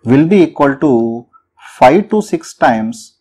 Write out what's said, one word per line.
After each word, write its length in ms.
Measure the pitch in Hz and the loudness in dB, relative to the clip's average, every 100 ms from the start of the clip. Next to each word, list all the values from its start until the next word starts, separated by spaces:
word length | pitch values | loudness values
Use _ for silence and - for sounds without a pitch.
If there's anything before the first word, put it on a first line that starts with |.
will 240 | 113 135 165 | 0 0 2
be 160 | 202 | 2
equal 320 | 156 - 143 135 | 0 0 -2 0
to 500 | 135 120 117 117 - _ _ _ | 0 0 -2 -8 -16 _ _ _
five 500 | - - 127 175 202 | -20 0 2 2 -2
to 120 | 214 | -6
six 320 | 208 165 - | -4 -10 -10
times 640 | - 156 113 110 - - _ | -4 -2 -2 -6 -10 -20 _